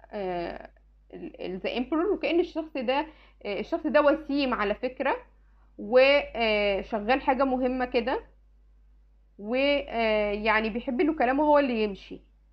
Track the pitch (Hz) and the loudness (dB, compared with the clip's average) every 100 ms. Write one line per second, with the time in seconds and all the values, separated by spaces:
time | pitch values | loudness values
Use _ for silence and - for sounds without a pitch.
0 | - 214 185 175 170 - - _ _ _ | -14 -8 -6 -4 -6 -10 -16 _ _ _
1 | _ 180 - - 180 185 - 233 254 320 | _ -16 -14 -10 -8 -6 -4 -4 -2 0
2 | 392 370 277 339 349 320 320 277 233 269 | 0 0 0 0 0 -4 -8 -6 -2 -2
3 | 311 - - _ 202 196 214 330 311 294 | -2 -10 -20 _ -8 -6 -4 -4 2 4
4 | 294 311 - 285 269 208 202 208 - - | 4 2 0 -2 0 0 -2 -2 -6 -4
5 | 254 494 - _ _ _ _ - 208 247 | -2 -2 -6 _ _ _ _ -14 2 6
6 | 269 285 285 247 226 214 202 196 196 214 | 6 6 2 -2 0 2 2 0 -2 -6
7 | 208 277 277 247 269 254 254 254 247 254 | 0 0 2 2 2 0 0 -2 0 0
8 | 233 370 - _ _ _ _ _ _ _ | 0 -4 -6 _ _ _ _ _ _ _
9 | _ _ _ - 208 254 277 285 277 233 | _ _ _ -16 -6 0 2 0 -2 -2
10 | 220 214 208 208 214 214 220 226 254 247 | 0 2 0 -2 0 0 0 -4 -4 0
11 | 294 311 247 269 302 294 277 226 214 190 | 0 2 2 2 4 4 4 0 -2 -4
12 | - - _ _ _ | -14 -18 _ _ _